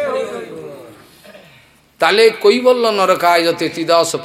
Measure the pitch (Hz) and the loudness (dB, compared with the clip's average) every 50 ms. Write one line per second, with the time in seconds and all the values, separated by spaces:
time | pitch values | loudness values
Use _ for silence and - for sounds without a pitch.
0 | 587 539 508 523 - - 480 480 - - - 160 151 147 143 - - - - - | -4 -4 -6 -6 -6 -8 -10 -12 -14 -14 -14 -16 -16 -16 -16 -18 -20 -20 -20 -20
1 | - - _ - - 208 - - - - - - _ _ _ _ _ _ _ _ | -20 -20 _ -20 -20 -20 -20 -20 -20 -20 -20 -20 _ _ _ _ _ _ _ _
2 | 165 170 190 220 226 220 214 - - 202 240 247 247 254 254 247 233 220 208 202 | 0 2 4 4 4 4 2 2 2 2 2 4 2 2 2 4 2 0 0 0
3 | 190 180 180 - 175 175 175 170 165 170 156 - 165 151 - 165 160 160 165 170 | 2 2 2 2 2 2 2 2 2 0 -2 -2 -4 -6 -4 -6 -2 0 2 2
4 | 160 160 - 139 | 2 0 -4 -8